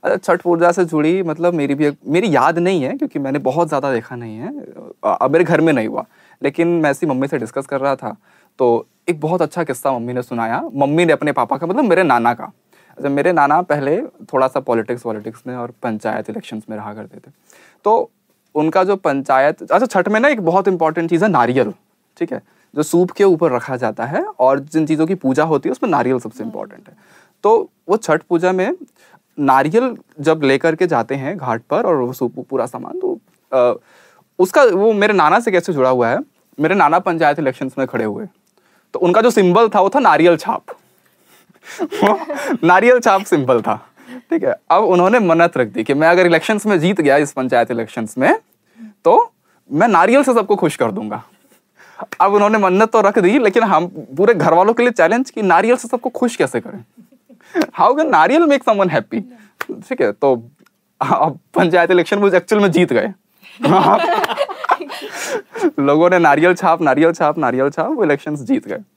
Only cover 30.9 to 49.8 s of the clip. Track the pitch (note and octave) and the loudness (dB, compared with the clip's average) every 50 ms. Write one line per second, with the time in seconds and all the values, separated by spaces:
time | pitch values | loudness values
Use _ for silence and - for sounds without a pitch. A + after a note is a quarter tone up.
30.9 | D#3+ B2 - - C3+ C#3 C3+ C#3 F#3 F#3+ C3+ B2+ A2+ A2+ A#2 _ C#3+ F#3 A#3+ G#3+ | 0 -2 -2 -2 -6 -6 -6 -8 -8 -8 -6 -6 -6 -6 -6 _ -4 -2 0 0
31.9 | E3+ C#3+ B2+ A#2+ B2+ - C3+ A#2+ A#2 - - _ - - A2+ - - - - - | 0 0 -2 -4 -4 -4 -6 -6 -6 -8 -14 _ -6 -6 -6 -6 -8 -12 -14 -12
32.9 | - F#4 F#4 F#4 F4+ - _ _ _ _ _ _ - C3 B2 B2 A#2 - _ _ | -12 -6 -6 -6 -6 -6 _ _ _ _ _ _ 0 2 2 2 0 -2 _ _
33.9 | _ _ _ _ _ _ _ _ _ _ F4+ - - D#4+ C#4+ A#3+ F#3 F#3 G3+ A3+ | _ _ _ _ _ _ _ _ _ _ 0 2 4 4 4 4 4 2 2 2
34.9 | A3 G3+ G3+ G#3+ G#3+ F#3 D#3 D3+ F3 A3 A#3 A#3+ F#3+ F3+ E3+ - F3+ C#3+ B2+ C3 | 2 2 2 2 2 4 4 4 4 2 0 0 -2 -2 -2 -2 -2 0 2 2
35.9 | C3 B2+ B2 A2+ B2+ G3 D4 _ _ _ _ _ _ - D3 D#3+ F#3 G3+ E3+ D3 | 2 2 2 0 0 -2 -4 _ _ _ _ _ _ -4 -2 0 2 2 2 4
36.9 | D#3 F3 F3+ G3 F3 E3 E3 D3 C#3+ - D#3 C3+ B2+ - C#3+ C3 - - C3+ C3 | 4 2 0 0 -2 0 0 0 0 0 -2 -4 -4 -4 -8 -10 -6 -6 -6 -4
37.9 | - A#2+ A2+ A2 G2+ A3 G#3+ - _ _ _ _ _ _ _ _ _ _ _ _ | -4 -4 -4 -4 -4 -6 -10 -14 _ _ _ _ _ _ _ _ _ _ _ _
38.9 | _ C3 F#3 F3 F3+ G#3 A3 A3+ A3+ - G3 F3+ F3 G#3+ A#3 A#3 - G#3 F#3+ G3 | _ -2 0 2 2 4 2 2 4 4 2 4 4 4 2 2 2 2 2 2
39.9 | G3 C#4+ C4 G3+ D#3+ D3+ D#3+ F3 E3+ D#3 - - - - _ - - _ _ _ | 2 2 2 4 4 4 4 4 4 2 0 -6 -8 -8 _ -14 -20 _ _ _
40.9 | _ _ _ _ _ _ _ _ _ _ _ _ _ _ _ - - - G4 - | _ _ _ _ _ _ _ _ _ _ _ _ _ _ _ -20 -10 -10 -10 -8
41.9 | - - - G3+ G#3+ - - - D4+ F3+ - - D#4+ - - E3 F3+ F#3 A3 A#3+ | -4 -2 0 0 0 -2 -4 -10 -10 -8 -6 -6 -6 -2 2 4 4 4 6 4
42.9 | B3+ B3 A#3+ A#3 G3 G3 G3+ - - D#3 C3+ B2+ C3 A#2 G#2 - G#2+ A2+ - _ | 4 4 4 2 0 0 0 0 -2 0 2 2 0 0 0 -2 -6 -6 -6 _
43.9 | _ _ - - B3 B3+ - _ E4 E4 C#4+ C3 A2+ - _ _ D#3 F#3 A3 G3+ | _ _ -20 -20 -20 -20 -10 _ -4 -2 -2 -2 -4 -4 _ _ 2 2 4 2
44.9 | F#3 F3+ F3 F#3 A3 B3+ A3 F3 E3 E3 E3+ E3+ - C3+ B2+ G#2+ F#2+ - A2+ - | 2 2 2 4 2 2 2 2 2 4 2 2 2 -2 -4 -2 -2 -8 -4 -2
45.9 | C#3 C#3 D#3 E3 F3+ F#3 F#3 F3 E3 D#3+ E3 - A3 G#3 - G#3+ G#3 F3 D3 F3 | 0 2 4 4 4 4 4 4 2 0 0 0 -4 -2 0 0 0 2 2 0
46.9 | G#3 - - C#3+ - D3 D3+ C#3 - - C3 B2+ C3 A#2+ A#2 - B2 A#2 A2+ A2 | 0 0 2 2 4 2 2 -2 -4 -6 -4 0 0 0 0 0 -2 -6 -6 -8
47.9 | - - A2 G#2+ - B2+ C3 E3 F#4 A4+ _ _ _ _ _ _ _ A3+ A#3 A3 | -8 -10 -10 -8 -4 -2 0 0 0 0 _ _ _ _ _ _ _ _ -20 -20
48.9 | G#3 _ _ E3 F#3+ G#4+ A#4+ A#4 _ _ _ _ _ _ _ _ - D3 | -20 _ _ 2 4 4 2 0 _ _ _ _ _ _ _ _ -2 0